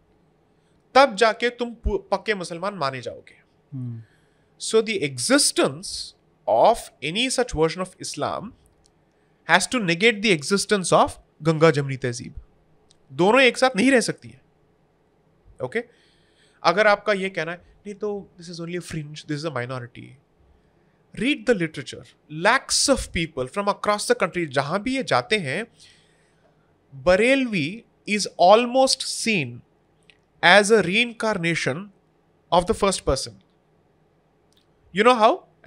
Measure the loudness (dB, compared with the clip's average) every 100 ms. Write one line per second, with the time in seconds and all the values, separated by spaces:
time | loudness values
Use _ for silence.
0 | _ _ _ _ _ _ _ _ _ 4
1 | 4 4 0 2 -4 -4 -8 -6 -4 -4
2 | -4 -6 -4 -6 -8 -8 -8 -6 -6 -6
3 | -10 -14 -18 _ _ _ _ -12 -10 -12
4 | -16 _ _ _ _ -14 -2 -2 0 -2
5 | -4 -4 2 2 2 0 -2 -4 -12 -14
6 | -14 -20 _ _ -2 2 4 2 -4 _
7 | -6 -4 -2 -2 -2 0 -2 -2 -10 -12
8 | -12 -6 -6 -6 -10 -16 _ _ _ _
9 | _ _ _ _ 0 0 2 -2 -2 0
10 | 0 2 0 0 0 -4 -2 -2 2 2
11 | 2 -4 _ _ -2 2 4 2 -2 -6
12 | -8 -8 -12 -18 -20 _ _ _ _ _
13 | _ 0 4 6 4 4 0 2 2 2
14 | 0 -6 -14 -20 _ _ _ _ _ _
15 | _ _ _ _ _ -12 -8 -8 -10 _
16 | _ _ _ _ _ _ 0 2 2 2
17 | 0 -2 -4 -6 -8 -10 -16 _ -20 -10
18 | -8 -8 -12 -20 -18 -14 -10 -10 -8 -10
19 | -12 -14 -10 -8 -6 -8 -8 -10 -12 -18
20 | -20 -20 _ _ _ _ _ _ _ _
21 | _ -6 -4 -2 0 0 -2 -8 -14 -16
22 | -18 _ -16 -2 2 2 0 0 2 0
23 | -2 -4 -4 -4 -6 -4 -4 -4 -2 -2
24 | -2 -2 -2 -4 -4 -4 -2 -4 -4 -4
25 | 0 0 0 -2 -2 -6 -8 _ -20 _
26 | _ _ _ _ _ _ _ _ _ -4
27 | 2 4 4 2 0 -4 -6 -8 -16 _
28 | -6 -4 -4 4 6 6 6 2 2 0
29 | -6 -6 -2 -2 -2 -10 -20 _ _ _
30 | _ _ _ _ 6 6 8 4 4 0
31 | -2 -2 -4 -2 -2 -2 -4 -6 -10 _
32 | _ _ _ _ _ 0 2 0 0 0
33 | -2 -4 -4 -16 _ _ _ _ _ _
34 | _ _ _ _ _ _ _ _ _ 2
35 | 4 6 4 2 -6 _